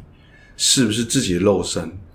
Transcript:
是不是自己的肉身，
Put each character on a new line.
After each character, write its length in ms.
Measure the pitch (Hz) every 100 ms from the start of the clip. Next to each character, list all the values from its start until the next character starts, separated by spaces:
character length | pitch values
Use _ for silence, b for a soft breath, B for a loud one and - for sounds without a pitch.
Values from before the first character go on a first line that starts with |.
| - b b b b -
是 260 | - 139
不 80 | 113
是 120 | 107 117
自 160 | 135
己 140 | 104 87
的 40 |
肉 220 | 101 92
身， 260 | 85 90 82 92 -